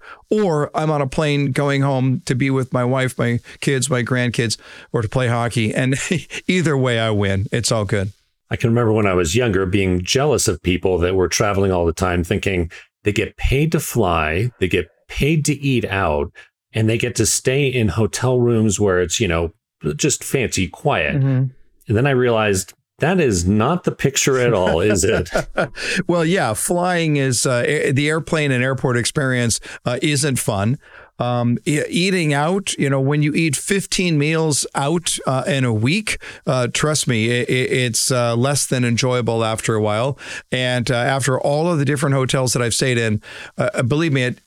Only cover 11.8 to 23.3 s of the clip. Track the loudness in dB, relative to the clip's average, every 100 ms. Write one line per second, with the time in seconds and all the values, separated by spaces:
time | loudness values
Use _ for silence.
11.8 | 0 0 0 0 0 0 0 -2 -4 -8
12.8 | -20 _ -2 -2 -4 -2 0 2 2 0
13.8 | -2 0 2 2 0 -2 -2 -2 0 0
14.8 | -2 _ _ -2 0 2 0 -2 0 0
15.8 | 0 0 0 0 -2 -8 -20 _ _ 0
16.8 | 0 2 -2 0 0 0 0 0 0 0
17.8 | 0 2 -2 0 0 2 2 4 2 2
18.8 | 2 2 0 0 0 0 -2 -6 _ _
19.8 | -6 -2 -2 -2 -2 -2 -2 -2 -4 -4
20.8 | -2 0 0 0 2 2 -2 -4 -20 _
21.8 | -2 0 2 2 2 2 2 0 -4 -14
22.8 | _ _ 0 2 2